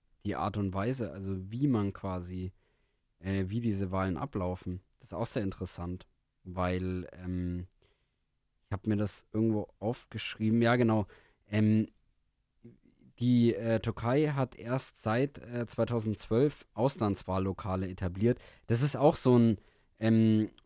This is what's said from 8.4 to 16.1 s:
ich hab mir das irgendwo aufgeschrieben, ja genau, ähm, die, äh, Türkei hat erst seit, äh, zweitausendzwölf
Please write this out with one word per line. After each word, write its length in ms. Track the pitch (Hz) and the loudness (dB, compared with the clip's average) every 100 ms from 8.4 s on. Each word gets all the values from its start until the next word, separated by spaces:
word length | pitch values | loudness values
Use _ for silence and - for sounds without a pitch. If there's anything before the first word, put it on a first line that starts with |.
| _ _ _ | _ _ _
ich 60 | |
hab 140 | 98 - | -6 0
mir 100 | 104 | 0
das 300 | 104 - - | 0 -6 -8
irgendwo 360 | 110 113 107 98 _ | 0 0 0 -4 _
aufgeschrieben, 840 | 104 127 - 110 - - 110 117 | -6 -6 -8 -10 -10 -4 2 4
ja 160 | 117 123 | 4 4
genau, 300 | 117 110 101 - _ _ _ | 4 2 0 -8 _ _ _
ähm, 380 | 104 107 107 110 _ _ _ _ _ _ _ 117 - _ _ _ - | 2 4 4 2 _ _ _ _ _ _ _ -20 -20 _ _ _ -2
die, 320 | 123 123 117 | 4 6 6
äh, 280 | 104 113 113 | 4 0 0
Türkei 480 | - - 117 135 151 | 0 -4 0 2 2
hat 260 | 139 127 | 0 -4
erst 480 | - 113 127 - - | -6 -6 -6 -6 -8
seit, 360 | 113 113 143 - | -2 0 0 -4
äh, 280 | 85 120 117 | -10 -6 -6
zweitausendzwölf 960 | - 113 117 110 | -2 0 0 -2